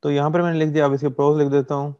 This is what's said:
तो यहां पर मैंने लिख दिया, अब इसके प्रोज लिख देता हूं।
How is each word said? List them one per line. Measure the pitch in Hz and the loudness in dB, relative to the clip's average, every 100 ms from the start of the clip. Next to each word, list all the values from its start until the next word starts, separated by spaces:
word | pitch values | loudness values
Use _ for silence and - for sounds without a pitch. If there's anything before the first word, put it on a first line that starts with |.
तो | 147 | 0
यहां | 143 147 | 0 0
पर | 175 | 0
मैंने | 175 160 | 0 0
लिख | 156 | 0
दिया, | 151 143 | 2 0
अब | |
इसके | 139 143 | 0 -4
प्रोज | 127 143 151 | 0 0 2
लिख | 143 | 2
देता | 143 135 143 | 0 0 -4
हूं। | 143 139 | -6 -10